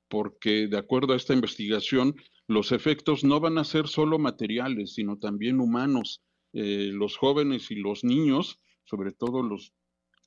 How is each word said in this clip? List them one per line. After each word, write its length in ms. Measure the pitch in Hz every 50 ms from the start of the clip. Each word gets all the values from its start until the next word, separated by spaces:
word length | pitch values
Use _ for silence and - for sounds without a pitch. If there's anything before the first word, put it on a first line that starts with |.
| _
porque 600 | - - 104 104 104 - _ - 110 107 107 107 104
de 100 | 104 101
acuerdo 340 | 98 - 127 127 139 135
a 40 | 131
esta 180 | 123 - - 135
investigación, 800 | 127 113 104 - - 104 104 110 104 - - 131 127 127 139 147 - - _ _ _ _ -
los 220 | 110 107 101 -
efectos 540 | 127 117 - 156 147 147 - 160 147 - -
no 160 | 139 147 151
van 180 | 160 160 160 160
a 60 | 147
ser 240 | - - 156 151 147
solo 320 | - 156 156 156 160 156
materiales, 720 | 151 127 - - 117 104 110 120 127 135 127 107 101 - -
sino 240 | 110 104 101 104 101
también 400 | - 104 104 101 107 120 131 131
humanos. 640 | 123 117 117 120 131 143 135 120 110 - - - _ _ _ _ _ _
Eh, 380 | - 110 107 101 101 101 101 101
los 240 | 98 101 104 101 -
jóvenes 560 | - 131 135 143 151 147 143 131 120 - -
y 20 | 110
los 300 | 104 98 101 104 - -
niños, 560 | 120 127 151 160 143 131 151 185 - - _ _ _ _ _ _
sobre 260 | _ - 98 95 98
todo 320 | - - 120 120 123 131
los 300 | 123 110 101 95 - - _ _ _ _ _ _ _ _ _ _ _